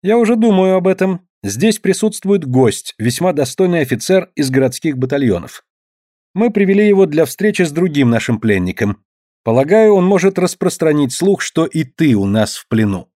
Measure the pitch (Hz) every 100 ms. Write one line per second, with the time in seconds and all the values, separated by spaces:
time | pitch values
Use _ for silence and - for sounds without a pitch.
0 | 185 233 220 233 226 190 185 185 185 185
1 | 190 180 _ _ 101 101 214 214 - 180
2 | 214 - 190 202 143 127 123 - - -
3 | 110 123 180 147 131 - 185 170 135 123
4 | - 190 180 - 135 131 131 - 165 131
5 | 127 143 131 90 78 - _ _ _ _
6 | _ _ _ 185 233 214 190 196 208 196
7 | 185 151 160 - 214 202 175 147 180 147
8 | 123 117 - 110 113 98 90 - 104 101
9 | _ _ _ _ - 117 143 214 220 202
10 | 180 190 185 190 175 - 180 - 160 151
11 | 135 - 185 196 - - 160 160 143 -
12 | 160 107 98 107 104 - - 113 107 92
13 | -